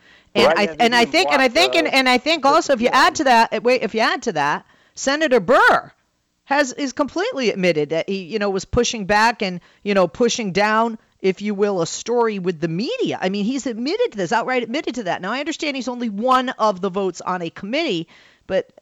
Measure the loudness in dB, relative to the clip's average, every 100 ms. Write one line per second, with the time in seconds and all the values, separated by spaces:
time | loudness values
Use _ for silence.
0 | _ _ _ 2 4 4 0 2 2 2
1 | 2 2 2 2 2 2 2 2 2 2
2 | 2 2 0 2 4 4 2 0 2 4
3 | 4 2 4 4 4 2 0 0 0 -2
4 | -2 -2 -4 -2 -2 -2 -8 _ _ -6
5 | -4 0 2 2 4 4 6 4 -2 _
6 | _ _ _ _ _ 0 0 -4 -6 -4
7 | -4 -2 -4 -2 -2 2 0 2 0 -2
8 | -2 -6 -6 -4 -2 -4 -2 0 0 -4
9 | 0 2 2 0 -6 -6 -14 _ 0 2
10 | 2 2 0 0 -2 0 2 2 0 -4
11 | _ _ -2 -2 -4 0 0 0 -2 -4
12 | -2 0 0 0 -4 -4 -4 -4 -4 -2
13 | -4 -2 -4 -2 -2 -2 -6 -6 -4 -2
14 | -2 -2 -2 -2 -2 -4 -4 -6 -6 -6
15 | -6 -6 -4 -6 -6 -6 -6 -6 -8 -6
16 | -6 -4 0 0 0 -2 -2 0 -4 -2
17 | -4 -4 -6 -6 -6 -10 -6 -4 -2 -4
18 | -6 -16 _ _ -4 -4 -4 _